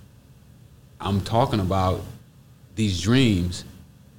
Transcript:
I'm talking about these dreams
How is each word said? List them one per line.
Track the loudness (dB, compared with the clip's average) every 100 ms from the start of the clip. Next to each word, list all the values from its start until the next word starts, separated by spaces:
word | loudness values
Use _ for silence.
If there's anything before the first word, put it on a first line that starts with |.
| -20 -20 _ -20 -20 -20 -20 -20 -20 -10
I'm | -2 -2
talking | 0 0 2 0
about | 0 0 0 -2 -6 -18 -20 -20 -20 -20 -16 -4
these | -2 0
dreams | 2 4 4 2 -2 -6 -14 -20 -20 -20 -20